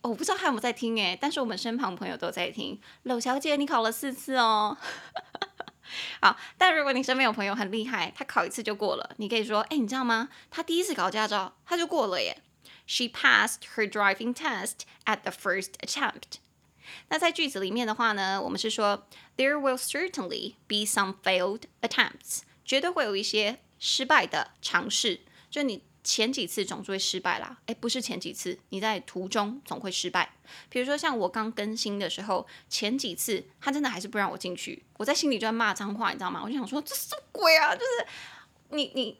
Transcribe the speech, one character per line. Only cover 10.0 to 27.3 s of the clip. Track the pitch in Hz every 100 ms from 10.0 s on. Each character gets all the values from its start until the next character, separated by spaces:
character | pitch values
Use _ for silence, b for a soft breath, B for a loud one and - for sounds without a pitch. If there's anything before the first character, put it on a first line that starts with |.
吗？ | 254 226 269 B B
他 | -
第 | 330 339
一 |
次 | 381
考 | 277 185
驾 | 214 214
照， | 208 185 -
他 | - 349
就 | 339
过 | 330 220
了 | 180
耶。” | 90 - - _ B B -
She | -
passed | 240 - 277 226 208 - -
her | - 208
driving | 208 202 190 226
test | 247 311 214 190 - B B
at | - 214
the | -
first | - 196 185 185 -
attempt。 | - 285 262 - - - _ _ _ B B B -
那 | 311
在 | 339
句 | 330 302
子 | -
里 | 190
面 | 220 233
的 |
话 | 220 226
呢， | 208 190 196
我 | -
们 | 190
是 | 220
说， | 220 208 202 - B B -
“There | 262 294
will | 269 254
certainly | - 285 359 330 220 - 208 - -
be | 208 208
some | - 196 190
failed | 190 185 180 214 - _
attempts。” | 233 - 220 - - - b b
绝 | - 262
对 | 339
会 | 349
有 | 233
一 | 196
些 | 208 214 208 247 _ _
失 | - -
败 | 254 - 190
的 | 151 - -
尝 | - - -
试， | - 233 - B B B
就 | 302
你 | 285 190 - _
前 | - - 220
几 | 269 208
次 | -
总 | 190 -
是 | 202
会 | 190
失 | - 185
败 | 180